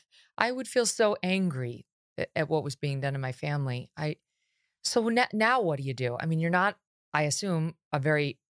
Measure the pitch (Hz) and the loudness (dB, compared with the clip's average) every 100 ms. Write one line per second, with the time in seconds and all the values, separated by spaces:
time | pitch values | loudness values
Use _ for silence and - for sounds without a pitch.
0 | _ _ _ - 233 254 254 254 233 - | _ _ _ -2 0 0 -2 0 0 4
1 | 214 202 185 190 185 131 123 120 - _ | 2 2 0 0 0 -2 -6 -8 -16 _
2 | _ - - - 151 156 143 - 147 139 | _ -8 -6 -4 0 0 -2 -4 -4 -2
3 | 139 139 131 127 147 147 135 123 - - | -4 -4 -4 -6 -4 -2 -2 -4 -8 -8
4 | 151 151 _ _ _ _ _ _ - 240 | -6 -6 _ _ _ _ _ _ 0 2
5 | 226 233 247 214 220 254 185 143 135 123 | 4 2 2 2 2 4 2 0 -4 -2
6 | 123 120 156 160 165 180 196 - _ _ | -2 -2 -2 0 2 2 2 -2 _ _
7 | _ 147 151 - 202 165 160 - _ 147 | _ 0 0 -2 -2 0 -2 -6 _ -2
8 | 143 151 143 - | 2 2 0 -4